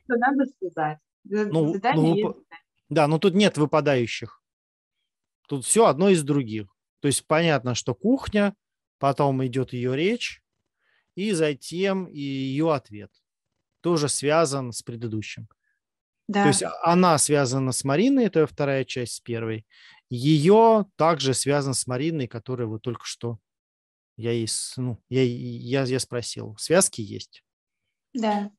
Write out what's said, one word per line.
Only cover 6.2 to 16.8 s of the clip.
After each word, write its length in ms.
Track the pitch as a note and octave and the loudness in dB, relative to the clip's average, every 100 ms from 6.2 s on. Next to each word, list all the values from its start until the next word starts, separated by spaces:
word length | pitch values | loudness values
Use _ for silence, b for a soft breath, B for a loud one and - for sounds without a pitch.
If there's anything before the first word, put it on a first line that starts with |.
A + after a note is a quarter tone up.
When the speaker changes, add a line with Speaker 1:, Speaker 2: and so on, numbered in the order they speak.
Speaker 2:
других. 440 | C#3+ C#3+ A#2 G#2+ G2+ _ _ _ | 2 -2 -2 -6 -10 _ _ _
То 60 | C#3+ | -2
есть 180 | - - | -2 0
понятно, 480 | D#3 E3+ C#3+ B2 A#2 | 2 2 2 0 -4
что 180 | - | -4
кухня, 640 | A#2+ G#3 C4 - G#3 G3+ G3 _ _ _ - | -2 0 0 0 0 0 -2 _ _ _ -2
потом 480 | C#3 C#3 C#3+ C3 C3 | 0 2 2 0 -2
идёт 280 | C3 B2+ | -4 -4
её 200 | B2 B2 | -4 -4
речь, 480 | C3 F3+ A#3+ - - _ _ _ _ _ _ _ - | 0 0 -2 -6 -12 _ _ _ _ _ _ _ -6
и 180 | G#3 | -2
затем 720 | F3 D#3 C3+ - E3 G3 F#3+ F3+ | 0 0 -2 -8 -4 -2 -2 -6
и 140 | D3+ | -8
её 500 | C#3 C3+ C3+ C3+ E3 | -8 -6 -4 -2 0
ответ. 420 | C#3+ - G#2 G2 _ _ _ _ _ _ _ | 0 -4 -18 -18 _ _ _ _ _ _ _
Тоже 260 | E3 E3+ C#3+ | -2 0 0
связан 640 | - C#3 D#3 D#3+ C#3 B2+ | -2 2 2 2 -2 -6
с 100 | G#2+ | -10
предыдущим. 680 | - A#2 A#2 A2 G#2+ - A2 _ _ _ _ _ _ _ - | -12 -10 -6 -6 -8 -12 -18 _ _ _ _ _ _ _ -4
Speaker 1:
Да. 160 | G3+ | 2
Speaker 2:
То 40 | G3+ | 4
есть 140 | - E2 - | 2 -2 -2